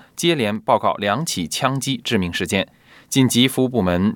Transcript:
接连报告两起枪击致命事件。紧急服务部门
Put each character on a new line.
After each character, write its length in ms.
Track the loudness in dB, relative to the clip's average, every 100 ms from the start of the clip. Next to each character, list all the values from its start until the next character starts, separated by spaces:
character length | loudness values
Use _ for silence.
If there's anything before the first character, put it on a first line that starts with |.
| -12 -4
接 180 | -2
连 240 | 0 0 -2
报 220 | 0 2
告 160 | 2 0
两 280 | 0 -2
起 240 | -2 -4 -6
枪 320 | -2 -2 -2
击 220 | -4 -6
致 140 | -2 -2
命 140 | 0
事 140 | -4 -2
件。 220 | -2 -2 _ _ -20 -4
紧 200 | 2 4
急 200 | 4 2
服 160 | 2
务 60 | 0
部 120 | 0
门 300 | 0 2 0